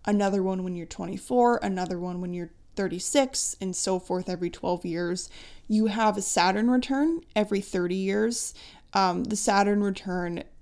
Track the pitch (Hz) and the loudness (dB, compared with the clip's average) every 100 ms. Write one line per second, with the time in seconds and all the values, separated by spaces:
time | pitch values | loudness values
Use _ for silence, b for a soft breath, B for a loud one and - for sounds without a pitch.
0 | - 208 202 196 190 190 185 175 170 - | 0 2 2 2 0 -2 -4 -6 -10 -10
1 | 175 190 - 247 240 240 - 185 180 175 | -10 -10 0 4 4 4 0 -2 -4 -4
2 | 180 180 180 175 170 - - - 196 180 | -6 -6 -6 -6 -8 -14 -10 -4 -2 -2
3 | - 285 262 - - - 190 180 - 185 | 0 2 4 0 -4 -4 -6 -4 -2 -2
4 | - 185 185 180 175 - 185 180 180 165 | -2 -4 -4 -4 -4 -4 -4 -2 -2 -4
5 | 175 180 - B B B - 214 220 208 | -2 -4 -6 B B B 0 2 2 2
6 | 220 202 190 - 175 196 233 254 - 269 | 2 2 0 2 4 4 4 2 2 2
7 | 311 330 - 214 208 202 196 190 175 190 | 2 0 -2 -2 0 0 -2 -2 0 0
8 | 190 202 226 240 - B B B - - | 0 0 0 -2 -6 B B B -4 2
9 | 185 175 - 214 - 202 202 208 202 190 | 2 2 -2 -2 2 4 4 2 2 -2
10 | 196 180 175 170 - - | -4 -4 -4 -6 -10 -18